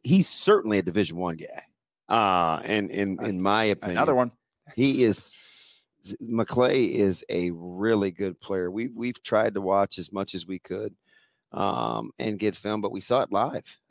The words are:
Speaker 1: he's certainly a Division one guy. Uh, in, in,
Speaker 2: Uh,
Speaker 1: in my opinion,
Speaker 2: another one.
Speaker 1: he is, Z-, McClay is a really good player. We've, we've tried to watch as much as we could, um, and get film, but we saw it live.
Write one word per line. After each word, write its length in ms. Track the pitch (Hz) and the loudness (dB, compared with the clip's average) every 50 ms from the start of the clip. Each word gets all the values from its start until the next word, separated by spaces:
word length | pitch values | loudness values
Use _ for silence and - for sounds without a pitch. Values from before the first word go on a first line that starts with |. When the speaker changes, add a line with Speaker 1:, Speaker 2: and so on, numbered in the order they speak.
| - | 4
Speaker 1:
he's 240 | 120 170 196 165 | 4 4 6 6
certainly 500 | - - - - - 208 202 - 110 104 98 | 4 0 2 4 4 4 4 4 2 0 2
a 20 | 87 | 0
Division 340 | 87 85 104 98 76 82 | 2 0 0 0 0 -2
one 200 | 85 90 87 82 | -4 -4 -4 -4
guy. 760 | 80 78 71 - - - _ _ _ _ _ _ _ _ - 107 | -6 -10 -14 -14 -16 -18 _ _ _ _ _ _ _ _ 0 2
Uh, 480 | 117 107 98 92 90 85 80 80 80 - | 4 4 4 4 4 4 2 2 -2 -2
in, 240 | - 104 110 101 90 | -2 -2 -2 -2 -2
in, 300 | - 95 101 101 95 - | -2 -2 -2 -2 -2 -4
Speaker 2:
Uh, 40 | - | -4
Speaker 1:
in 180 | 107 98 87 | -4 -2 0
my 220 | 92 98 101 110 110 | 0 2 2 4 2
opinion, 320 | 107 98 - - 101 87 | 2 0 0 -2 -2 0
Speaker 2:
another 180 | 101 143 156 139 | 0 2 2 4
one. 160 | 123 123 120 - _ _ _ _ _ _ - - | 2 2 0 -4 _ _ _ _ _ _ -10 -2
Speaker 1:
he 280 | 113 131 139 135 131 127 | 0 2 2 4 4 4
is, 320 | 110 95 - - - - - - - - - - - - _ _ _ _ _ - | 4 2 0 -4 -8 -10 -14 -20 -20 -20 -20 -20 -20 -20 _ _ _ _ _ -14
Z-, 140 | - 101 - - | -14 -14 -12 -8
McClay 680 | 113 117 113 113 - - 127 123 127 - 135 120 95 | -4 -2 -2 -2 0 2 2 4 4 4 2 2 2
is 340 | - 113 101 98 90 - - - | 2 2 2 2 2 0 -4 -4
a 220 | - 87 90 90 | -4 -2 -2 -2
really 600 | 87 82 85 90 87 92 104 113 113 104 101 98 | -4 -8 -12 -12 -8 -2 0 2 2 2 2 0
good 300 | 85 - 101 95 87 - | -2 -4 -6 -6 -6 -8
player. 280 | - - 98 95 90 87 | -8 -6 -4 -4 -4 -4
We've, 220 | 92 107 117 120 117 | -4 -6 -6 -8 -8
we've 260 | 113 117 123 120 - - | -6 -6 -6 -6 -8 -4
tried 300 | - 117 107 110 113 101 | 0 2 2 2 2 0
to 80 | 101 | -2
watch 360 | 98 92 95 101 98 - - - | 0 2 2 2 2 0 -2 -8
as 120 | 87 - | -10 -8
much 220 | 98 98 98 - - | -6 -6 -6 -6 -6
as 100 | 92 82 | -8 -8
we 140 | 90 95 90 | -8 -10 -10
could, 360 | - - 92 98 107 104 98 _ _ _ _ _ _ _ _ _ _ _ | -8 -10 -8 -8 -8 -10 -12 _ _ _ _ _ _ _ _ _ _ _
um, 600 | - - 98 98 101 - - - - 57 57 - - - | -4 -2 -2 0 0 -2 -2 -4 -4 -6 -8 -10 -10 -6
and 180 | 120 113 107 92 | -6 -6 -4 -2
get 160 | 107 107 90 | -2 -2 -2
film, 260 | - - 101 107 107 | -4 -4 -4 -4 -2
but 100 | 104 98 | -4 -4
we 100 | - 98 | -6 -8
saw 200 | - - 120 131 | -4 0 0 0
it 100 | 131 - | 0 0
live. 480 | 101 101 113 135 - 104 - - - _ _ _ | 0 0 0 0 -2 -8 -12 -14 -20 _ _ _